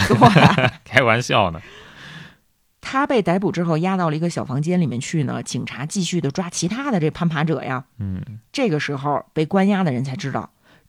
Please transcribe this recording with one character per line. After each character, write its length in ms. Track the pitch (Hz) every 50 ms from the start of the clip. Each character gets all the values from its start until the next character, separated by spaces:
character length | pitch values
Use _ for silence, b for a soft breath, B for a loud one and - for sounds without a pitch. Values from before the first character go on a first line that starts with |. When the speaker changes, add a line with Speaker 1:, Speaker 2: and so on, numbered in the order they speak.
| 95
Speaker 1:
对。 640 | - - 214 - 233 196 156 123 - - 135 127 120
Speaker 2:
<laughs> 140 | - - -
开 160 | - - 139
玩 200 | 131 113 110 120
笑 300 | 120 - 139 117 98 87
呢。 80 | 82 80 - B B B B B B B B B B B B B B B B _ _ _ _ _ _ _
Speaker 1:
他 260 | - - - 269 294
被 160 | 285 285 220
逮 160 | 180 170 175
捕 140 | 196 202 165
之 120 | - 165 175
后 140 | 170 156
押 180 | 156 175 190 196
到 140 | 185 175 160
了 60 | 156
一 40 | 156
个 100 | 170 170
小 140 | - 131 -
房 160 | - 131 143
间 180 | 151 170 180 180
里 80 | 170
面 120 | 120 120 117
去 240 | - - - 160 135
呢， 200 | 123 123 120 -
警 220 | - - 123 -
察 200 | 117 - 117 135
继 160 | 156 - 196
续 180 | 170 - 180 170
的 120 | - 139
抓 180 | - - 180 175
其 180 | - - 165
他 220 | 175 220 254 277 285
的 100 | 233 170
这 120 | 151 156
攀 160 | - - 180
爬 160 | 165 160 143 156
者 180 | 160 156 -
呀。 220 | - 135 131 127 131 _ _
Speaker 2:
嗯。 260 | - 101 98 95 92 101 - 107 107 _ _ -
Speaker 1:
这 160 | 285 262 208
个 100 | 151 147
时 160 | - - 143
候 300 | 131 139 147 143 - - _ -
被 120 | 156 156
关 220 | 151 196 196 190
押 160 | 196 208 190 190
的 80 | 156
人 120 | 131 117 135
才 100 | 139 131
知 160 | - - 135
道， 200 | - 113 - - _ b b b b b b